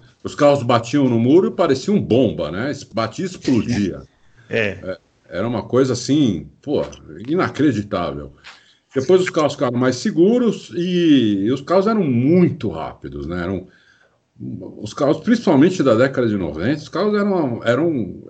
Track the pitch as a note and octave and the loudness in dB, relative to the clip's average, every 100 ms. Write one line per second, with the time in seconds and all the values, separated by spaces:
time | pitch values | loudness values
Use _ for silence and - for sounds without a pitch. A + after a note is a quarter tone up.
0 | - _ - - C#3+ B2+ A#2+ A#2 - D3 | -20 _ -10 2 4 4 2 0 0 2
1 | C3 A2+ A#2+ E3+ G#3+ - E3 C3 - G#3 | 2 4 4 4 4 2 0 0 0 0
2 | D#2 A#2 A2+ D#2 D#2 F2+ C#3 D3 - A2 | 2 2 2 0 -6 -4 -6 -8 -8 -6
3 | A2+ - F3+ - - A#2+ G#2+ A2+ F#2+ C#2 | -4 -6 -8 -6 0 0 0 -2 -2 -4
4 | C2+ _ _ _ - A#2 G#2 G2 F#2 F2 | -14 _ _ _ -6 -2 -2 -4 -10 -12
5 | _ _ - E2+ A#2 A2+ - B2 C3 A2+ | _ _ -12 -6 -4 -4 0 2 2 0
6 | - D3 B2+ E2 D2 - C#3+ A#2+ D2 - | 0 2 2 0 -8 -14 -6 -4 -4 -10
7 | D2+ D#2 A#2+ F3+ B2 - D3 G#2+ G2+ G2 | -20 -14 -6 -2 -2 0 0 0 -4 -4
8 | E2 C#2+ C#2 - - - _ _ _ C3+ | -4 -8 -12 -18 -20 -20 _ _ _ -4
9 | C3 F#3 F3+ D#3+ C#3+ - B2+ B2 B2+ B2+ | 2 2 2 0 -2 0 -2 0 0 0
10 | A3 D3+ F#3 B3 A#3 E3+ - - F3+ F3+ | -2 2 4 4 2 -2 -8 -6 -2 2
11 | E3 C#3 G#2+ G2 G#2 C#3+ C#3+ F#3 G3+ A3 | 4 4 4 2 0 -2 0 2 2 2
12 | D#3+ A#2+ C3 F3+ E3+ - G2+ D#2+ C2+ - | 0 0 4 4 4 0 -6 -6 -10 -12
13 | C#2+ C#2+ D2 F2 F2 F#2 - _ _ _ | -12 -10 -8 -6 -4 -6 -8 _ _ _
14 | _ _ _ - B2+ A#2+ G2 - G#2+ - | _ _ _ -16 -12 -12 -14 -14 -12 -2
15 | C#3+ D#3+ - A#3 G#3 C#3 F3 - C3+ A2+ | 0 0 0 0 4 4 4 4 2 4
16 | C3+ C3+ A#2+ G2+ D#2+ D2+ G2+ D3+ - D#3+ | 2 2 0 0 -4 -4 -4 -4 -6 -4
17 | G#3 G#3 G3+ F#3 C#3 A#2 A2+ B2+ E3+ C#3 | 0 0 0 0 -2 -2 0 0 0 -2
18 | F2+ - | -6 -10